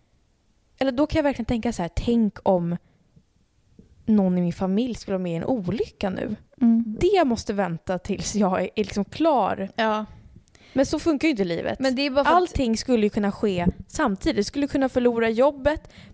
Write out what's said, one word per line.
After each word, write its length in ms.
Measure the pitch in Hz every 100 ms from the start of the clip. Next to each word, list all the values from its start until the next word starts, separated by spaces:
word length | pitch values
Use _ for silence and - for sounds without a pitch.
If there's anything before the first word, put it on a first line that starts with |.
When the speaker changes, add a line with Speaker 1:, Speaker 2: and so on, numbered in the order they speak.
| _ _ _ _ _ _ _ -
Speaker 1:
eller 140 | 269
då 140 | 254 302
kan 120 | 320
jag 60 |
verkligen 220 | 285 254 226
tänka 260 | 240 240
så 100 | -
här, 80 | 170
tänk 420 | - - 233 214 -
om 340 | - 185 170 175 _ _ _ _ _ _ _ _ _ _ - _ -
någon 320 | 214 185 180
i 20 |
min 120 | 175
familj 420 | - 190 196 254
skulle 200 | 208 -
vara 80 | 190
med 100 | 180
i 40 | 165
en 80 |
olycka 680 | - 254 180 247 440 - 190
nu. 260 | 185 - 214 - -
Speaker 2:
Mm. 240 | 233 233 226 214
Speaker 1:
Det 240 | 359 392
måste 280 | 277 226 -
vänta 460 | 202 180 165 - 180
tills 360 | - 180 -
jag 260 | 202 190 185
är, 20 | 185 -
är 80 |
liksom 200 | 202 208
klar. 640 | 196 - 320 262 185 196 190 -
Speaker 2:
Ja. 280 | 220 214 214 - - - _ _ -
Speaker 1:
Men 140 | 262 269
så 120 | 311
funkar 300 | 330 285 320
ju 20 |
inte 140 | 220
livet. 340 | 180 165 - -
Speaker 2:
Men 160 | 262
det 80 | 254
är 80 | 285
bara 140 | 269
för 60 | 277
att 60 | 349
Speaker 1:
Allting 400 | 349 - 240 226
skulle 300 | - 240 208
ju 40 |
kunna 220 | - 202
ske 340 | - 214 180 175 - -
samtidigt. 480 | - 269 190 330 226
Du 80 |
skulle 220 | - 285 277
kunna 200 | 285 262
förlora 400 | 254 240 233 226
jobbet, 640 | 220 277 285 277 311 - - -